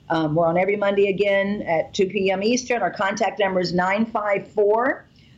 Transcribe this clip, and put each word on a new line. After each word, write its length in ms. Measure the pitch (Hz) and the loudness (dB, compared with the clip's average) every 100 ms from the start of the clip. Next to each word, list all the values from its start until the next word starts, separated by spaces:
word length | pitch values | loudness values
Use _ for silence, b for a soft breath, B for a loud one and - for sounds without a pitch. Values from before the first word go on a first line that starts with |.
| - | -4
um, 240 | 165 156 156 | -2 0 2
we're 120 | 170 | 2
on 100 | 175 | 2
every 180 | 185 208 | 0 0
Monday 320 | 202 202 202 | 0 2 2
again 540 | 185 202 196 196 202 | 2 2 2 0 -2
at 320 | - 165 - | -2 -2 -2
two 140 | - 190 | -2 -2
P 240 | 202 190 | 0 0
M 100 | 190 | 0
Eastern. 380 | 208 247 - 240 | 0 0 0 -2
Our 100 | 185 | -2
contact 480 | - 196 214 196 190 | -2 -4 -2 -2 0
number 200 | 196 185 | 0 0
is 120 | 180 | -2
nine 340 | 175 180 202 226 | 0 0 0 -2
five 400 | 226 208 196 190 | -2 -2 -2 -2
four, 540 | - 202 214 254 330 - b b | 0 2 4 2 -2 -8 b b